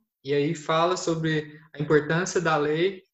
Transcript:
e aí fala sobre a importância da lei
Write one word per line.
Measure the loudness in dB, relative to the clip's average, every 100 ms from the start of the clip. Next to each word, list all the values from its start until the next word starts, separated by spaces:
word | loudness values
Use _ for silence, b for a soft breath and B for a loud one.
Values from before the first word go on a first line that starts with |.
| _ _
e | -4
aí | 0 0
fala | -2 -2 2 2 0
sobre | -2 -2 0 -2 -4 -14 -16
a | -6
importância | 2 2 4 -2 0 0
da | 2 2
lei | 2 0 0 -2 -16